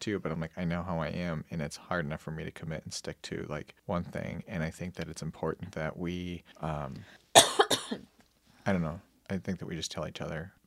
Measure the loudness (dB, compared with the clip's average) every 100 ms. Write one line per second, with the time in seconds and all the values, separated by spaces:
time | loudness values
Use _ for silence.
0 | -2 -2 0 -2 -4 -2 0 0 0 0
1 | 0 -2 -2 -2 -4 -4 -4 -6 -2 -2
2 | 0 -4 -6 -6 -6 -8 -6 -6 -6 -8
3 | -6 -8 -6 -6 -4 -6 -6 -10 -2 0
4 | 0 -4 -4 -6 -4 -2 -2 -2 -6 -6
5 | -6 -6 -8 -2 -2 -2 -4 -4 -2 -2
6 | -2 -2 -4 -6 -10 -6 -2 -2 -4 -8
7 | -12 -18 8 10 10 8 6 4 0 -6
8 | -8 -20 -20 _ -20 -2 2 4 2 -2
9 | -10 _ -4 -2 -2 -4 -4 -4 -4 -4
10 | -4 -4 -4 -4 -6 -10